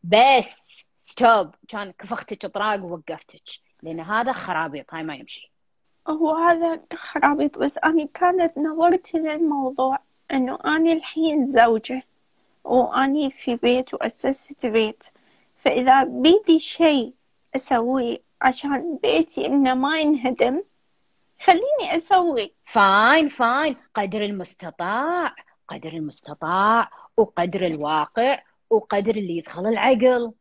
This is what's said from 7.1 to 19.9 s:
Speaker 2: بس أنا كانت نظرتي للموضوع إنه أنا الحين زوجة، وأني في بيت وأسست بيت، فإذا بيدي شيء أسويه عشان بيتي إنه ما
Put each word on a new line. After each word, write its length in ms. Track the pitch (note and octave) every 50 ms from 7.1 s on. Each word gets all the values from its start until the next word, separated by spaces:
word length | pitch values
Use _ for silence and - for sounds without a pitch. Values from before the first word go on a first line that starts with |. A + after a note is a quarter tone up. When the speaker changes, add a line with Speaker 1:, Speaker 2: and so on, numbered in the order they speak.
| - D4+ D4 C#4+ D4 G3 D4 D4 - -
Speaker 2:
بس 180 | - C#4+ -
أنا 300 | - - D#4 D#4+ E4 D4+ D4 _
كانت 440 | - F4+ F4+ F4+ F#4 E4+ E4 -
نظرتي 600 | C4+ D4 D#4 D#4 D#4+ D#4+ F4 F4 F4+ _ - -
للموضوع 800 | E4 D#4+ D#4 D4+ D4+ E4+ D#4 D4 C#4 C4+ B3+ C#4 - B3+ C4 C4 C4+ _ _ _ _ _ _ -
إنه 240 | C4+ B3+ B3 C4 - -
أنا 280 | - D4+ D#4+ D#4+ E4 E4
الحين 540 | D#4+ - - - D#4 D#4+ E4 D4 D4+ B3+
زوجة، 560 | C4 C4+ A#3+ A3+ A#3 A3+ A3 A3 - C4 C4 - _ _ _ _ _ _ _ _ _ _ _ _
وأني 680 | - - B3+ A#3+ - - B3+ C4+ C4+ C#4 D4+ D4 C4+
في 240 | - - - - A#3+
بيت 380 | A#3 - B3 B3 B3+ B3+ - -
وأسست 720 | - - A3+ - - - C4+ C4+ - - - C#4+ _ -
بيت، 380 | A#3+ G#3+ A3+ A3 G#3+ A3 _ - - _ _ _ _ _ _ _ _ _
فإذا 460 | _ _ - - - B3+ C4 C4 C4+ C4
بيدي 560 | C4+ B3+ B3 B3+ D#4 F4 G#4+ - - E4 D#4+
شيء 540 | - - - - E4 D#4 D4+ C4+ A3+ A#3+ - _ _ _ _ _ _ _ -
أسويه 640 | C4 - - C4+ A#3 A3+ A#3+ C4 C4+ A#3+ A#3 A#3 - _ _ _ _
عشان 580 | - C4 B3+ - - C#4+ C#4 B3+ D#4 F4 D#4 C4 -
بيتي 420 | - - D#4+ E4 - - - -
إنه 280 | - C4 C#4+ C#4 B3+ B3+
ما 260 | B3+ C4 C#4